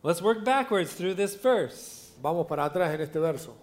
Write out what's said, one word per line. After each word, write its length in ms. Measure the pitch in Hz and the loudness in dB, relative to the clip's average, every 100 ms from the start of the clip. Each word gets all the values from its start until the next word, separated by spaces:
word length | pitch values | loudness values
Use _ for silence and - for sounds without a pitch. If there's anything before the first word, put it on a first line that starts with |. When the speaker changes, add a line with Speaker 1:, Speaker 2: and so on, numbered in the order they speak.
Speaker 1:
Let's 200 | 147 170 | -2 0
work 220 | 196 226 | 2 2
backwards 500 | 208 269 262 202 165 - | 2 2 2 0 0 -2
through 200 | 185 185 | -4 0
this 200 | 202 196 | -2 0
verse. 760 | 254 233 127 - - - - - | 2 2 2 -6 -18 -18 -20 -6
Speaker 2:
Vamos 240 | 139 170 160 | -2 0 0
para 180 | 147 147 | 0 0
atrás 280 | 175 170 | 2 0
en 80 | 156 | 0
este 180 | 151 156 | -4 -2
verso. 360 | 160 135 - 113 | 0 -2 -8 -18